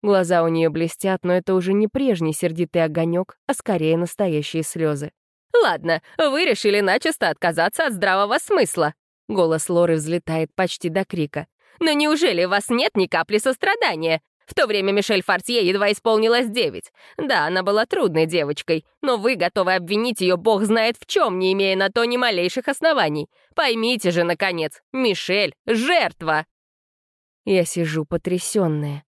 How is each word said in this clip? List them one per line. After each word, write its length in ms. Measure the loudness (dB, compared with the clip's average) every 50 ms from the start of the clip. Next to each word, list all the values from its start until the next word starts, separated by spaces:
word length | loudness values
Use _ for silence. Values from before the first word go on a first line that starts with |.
| 2
Глаза 400 | 4 4 4 4 4 2 2 2
у 60 | 2
неё 220 | 2 2 2 2
блестят, 500 | 2 0 -2 -4 -4 -4 -2 -2 -2 0 0
но 100 | 0 0
это 220 | 0 2 2 0
уже 180 | 0 2 2 2
не 140 | 2 2
прежний 480 | 0 _ -2 0 0 0 0 0 -2 -2
сердитый 480 | -2 -2 -4 -2 -2 -4 -2 0 0 0
огонёк, 540 | 0 0 -2 -2 0 0 -2 -4 -6 -10 _ _
а 80 | -6 -6
скорее 420 | -6 -2 -2 -2 0 2 2 2
настоящие 680 | 0 0 -4 -2 -2 -2 0 0 -2 -4 -4 -4 -6 -6
слёзы. 480 | -4 -4 -2 -2 -2 -2 -4 -8 -12 _ _ _ _ _ _ _ _ 2 2 2
«Ладно, 400 | 2 0 -2 0 -2 -2 -2 _ -10 -4 -2
вы 260 | 0 0 2 0 0
решили 360 | 0 0 0 2 2 2 2
начисто 480 | 2 2 0 0 0 -2 -2 0 -2 -2
отказаться 580 | -2 _ -2 -2 0 2 0 0 0 0 -2
от 60 | -2 -2
здравого 460 | -2 0 0 2 2 2 2 0 -2
смысла». 560 | 0 0 2 2 2 2 2 0 0 0 0 _ _ _ _ _ _ -6
Голос 400 | 0 2 2 2 2 0 -2 0
Лоры 260 | 2 2 4 4 2
взлетает 560 | 0 0 -2 -4 -4 -4 -4 -4 -4 -4 -4 _
почти 340 | -4 -4 -4 -4 -6 -6 -4
до 160 | -4 -4 -4
крика. 420 | _ -4 -4 -4 -4 -4 -10 -12 _ _ _ _ _ _ _
«Но 140 | 0 0 2
неужели 520 | 2 2 2 2 2 2 0 2 0 0
у 40 | 0
вас 220 | 0 -2 0 0
нет 260 | -2 0 0 0 _
ни 100 | 0 -2
капли 320 | 0 0 -2 -2 0 -2 0
сострадания? 840 | 0 0 -2 0 0 -2 0 0 0 -2 -2 -2 -2 0 -2 -2 _ _ _ _ _
В 80 | _ -2
то 120 | -2 0
время 260 | 0 0 0 0 2 0
Мишель 300 | 0 0 0 0 -2 0
Фортье 440 | 0 -2 -2 -2 -2 -2 0 2
едва 240 | 2 0 2 2 0
исполнилось 580 | 0 0 _ 0 2 2 4 2 2 2 0 -2
девять. 440 | -2 -2 -2 -2 -4 -8 -16 -16 _ _ -20 -18 -10
Да, 300 | -8 -4 -2 0 0 0
она 160 | 0 -2 -2 0
была 240 | 0 0 0 0
трудной 400 | 0 0 0 0 0 2 2 0
девочкой, 580 | 2 2 -2 0 0 -4 -8 -2 -2 -2 -2 -2 _ _ _
но 160 | -2 -2 -2
вы 200 | 0 0 -2 0
готовы 380 | 0 -2 -2 _ 0 0 2 0
обвинить 460 | 0 -2 -2 -2 -2 -2 -2 -2 -2
её 160 | 0 0 0
бог 280 | 2 2 2 2 2 2
знает 320 | 2 2 2 2 0 -2 -4
в 80 | -8
чём, 320 | -2 0 2 2 2 0 0
не 140 | 0 0 2
имея 240 | 2 2 0 2
на 140 | 2 0 0
то 140 | 2 0 0
ни 120 | 0 0
малейших 520 | 0 0 0 0 0 -2 -2 -2 -4 -4 -4
оснований. 600 | -6 0 2 2 2 2 2 0 0 -4 -6 -10 _ _ _ _ _
Поймите 560 | -2 0 0 0 0 0 0 -2 0 0 0
же, 140 | 0 2 0
наконец, 580 | 0 0 0 -2 -2 -2 -2 -4 -6 -6 -10 _ _ -4
Мишель — 640 | -2 0 0 0 -2 -2 -2 0 0 0 0 -4 _ _
жертва!» 800 | -2 0 0 2 2 2 2 2 0 -4 _ -2 0 0 0 -2 _ _ _ _ _ _ _ _ _ _ _ _ _ _ _ _ _ _ _ _
Я 200 | 0 2 2 2
сижу 400 | 0 -2 -4 -4 -2 -2 -4 -4
потрясённая. 1000 | _ -6 -6 _ -2 -4 -4 -4 -2 -2 0 0 0 0 -2 -4 -6 -8 -10 -14 _